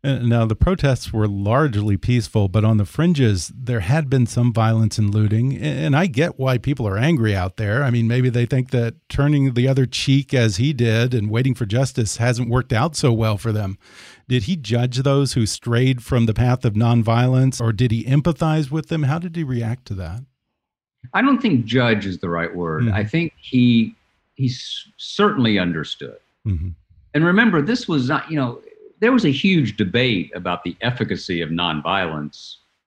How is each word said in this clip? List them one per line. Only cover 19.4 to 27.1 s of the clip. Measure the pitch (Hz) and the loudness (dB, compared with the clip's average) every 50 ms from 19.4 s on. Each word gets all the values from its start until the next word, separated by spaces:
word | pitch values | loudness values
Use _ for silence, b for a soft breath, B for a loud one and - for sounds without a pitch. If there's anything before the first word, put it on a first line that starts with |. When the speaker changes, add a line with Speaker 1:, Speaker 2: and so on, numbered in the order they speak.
| 160 | -6
Speaker 1:
react | 131 127 120 117 110 120 127 _ | -4 -4 -4 -2 -4 -6 -8 _
to | - 104 | -10 -10
that? | 92 92 80 85 113 135 _ _ _ _ _ _ _ _ _ _ _ _ _ _ _ - 123 - | -8 -8 -8 -10 -12 -14 _ _ _ _ _ _ _ _ _ _ _ _ _ _ _ -20 -4 -2
Speaker 2:
I | 190 233 | 0 2
don't | 277 269 - | 2 2 2
think | - 226 165 127 110 | 2 2 2 2 0
judge | 107 117 131 123 117 113 104 95 | 2 0 2 2 4 2 0 0
is | 98 92 82 | -6 -8 -6
the | - 87 | -6 -4
right | 85 85 85 - - | -4 -2 -4 -4 -6
word. | 90 87 82 80 76 120 | -6 -4 -4 -2 -2 0
Speaker 1:
Mm-hmm. | 117 101 | 0 0
Speaker 2:
I | 107 104 | 0 -2
think | 107 - 165 170 160 _ _ | -2 -2 -2 -2 -4 _ _
he, | - - - 127 123 123 120 117 113 107 - _ _ _ _ _ _ _ _ | -18 -2 0 2 4 6 4 4 2 0 -4 _ _ _ _ _ _ _ _
he | - 131 | -4 -4
s-, | 123 123 - - - - - - _ _ _ | -4 -4 -6 -10 -12 -12 -14 -14 _ _ _
certainly | - - - - 202 208 - 139 123 113 107 98 | -16 -14 -4 0 0 0 2 0 0 0 2 0
understood. | 90 87 82 82 73 - - _ 71 62 52 - _ _ _ _ _ | 0 -2 -4 -6 -8 -10 -12 _ -14 -16 -16 -20 _ _ _ _ _
Speaker 1:
Mm-hmm. | 110 95 80 85 92 82 _ _ _ _ _ _ _ | -4 -4 -4 -4 -8 -10 _ _ _ _ _ _ _